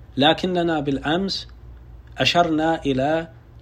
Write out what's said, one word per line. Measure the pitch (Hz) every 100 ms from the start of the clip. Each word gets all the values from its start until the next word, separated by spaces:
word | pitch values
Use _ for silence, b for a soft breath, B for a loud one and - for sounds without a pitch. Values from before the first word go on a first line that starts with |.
| - -
لكننا | 147 160 185 175 170 156
بالأمس | 143 135 143 170 196 - - - - - - - - -
أشرنا | 127 170 170 151 160 165 143
إلى | 127 139 160 170 - - -